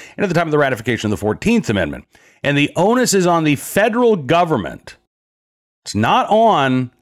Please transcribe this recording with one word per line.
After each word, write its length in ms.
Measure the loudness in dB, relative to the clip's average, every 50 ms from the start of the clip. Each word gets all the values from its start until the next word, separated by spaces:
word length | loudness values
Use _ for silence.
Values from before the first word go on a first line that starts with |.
| -20 -16 -8
and 80 | -6 -4
at 20 |
the 80 | -2 0
time 140 | 0 -2 0
of 20 |
the 80 | 0 0
ratification 480 | 0 0 0 -4 -4 -4 -4 -2 -2
of 40 | -4 -4
the 80 | -2 -2
fourteenth 460 | -4 -4 -2 -2 0 0 0 0 0
Amendment. 340 | -2 -2 -2 -4 -6 -10 -14 _ _ _ _ _ _ _ -4
And 160 | -2 0 0
the 140 | 0 0 0
onus 400 | 0 0 2 2 2 0 0 0
is 100 | 2 2
on 200 | 2 2 2 2
the 100 | 0 0
federal 600 | -2 -4 -4 -2 0 0 0 2 2 2 2 2
government. 800 | 0 0 0 2 2 2 2 0 -2 -4 -6 -10 -14 -18 -20 -20 _ _ _ _ _ _ _ _ _ _ _ _ _ _ _ _ _ -14
It's 100 | -8 -4
not 340 | -2 0 2 2 2 2 2
on 640 | 2 4 4 4 4 4 2 0 0 -2 -4 -6 _ _